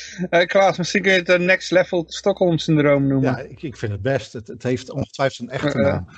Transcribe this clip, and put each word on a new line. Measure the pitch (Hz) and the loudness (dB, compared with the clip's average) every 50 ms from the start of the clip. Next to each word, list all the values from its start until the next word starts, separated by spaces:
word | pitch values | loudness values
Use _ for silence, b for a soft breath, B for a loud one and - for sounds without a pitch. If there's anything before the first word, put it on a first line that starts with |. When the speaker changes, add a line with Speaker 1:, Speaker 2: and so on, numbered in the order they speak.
| B B B B 180 175 | B B B B -4 0
Speaker 1:
Eh, | - 170 180 | 2 2 2
Klaas, | 175 - 196 196 190 165 - | 4 4 4 4 4 2 0
misschien | 175 - - 208 180 | -4 -2 -2 0 2
kun | 196 190 | 2 2
je | 185 | 2
het, | 170 175 | 4 2
eh, | 180 180 | 2 2
next | 175 180 185 185 - - | 4 2 0 0 0 0
level | 170 180 180 - - 180 165 | 2 2 2 2 -2 -4 -4
Stockholm | - - - - 202 190 - 190 180 165 156 | -6 -10 -4 -2 -2 0 2 2 2 2 0
syndroom | - - 160 147 143 147 143 139 139 | 0 2 2 4 4 4 4 4 2
noemen. | 139 135 135 131 135 | 2 2 2 2 0
Speaker 2:
Ja, | 131 - | 0 -2
ik, | 131 - 131 - - | -6 -12 -14 -12 -12
ik | 151 110 | -12 -8
vind | - - 110 101 | -8 -6 -6 -6
het | 92 95 | -4 -2
best. | 127 135 131 - - - | -2 -2 -2 -4 -6 -12
Het, | 123 107 - | -14 -14 -14
het | 131 117 - | -14 -8 -4
heeft | 123 131 120 - - | -4 -4 -4 -4 -8
ongetwijfeld | - 139 - - - - 139 135 - - 120 - | -8 -8 -8 -8 -4 -2 -2 -2 -2 -4 -10 -10
een | 131 | -6
echte | 139 143 147 139 - | -4 -4 -2 0 0
Speaker 1:
Eh, | 110 | 0
eh. | - - | 0 0
Speaker 2:
naam. | - 90 B B | -2 -4 B B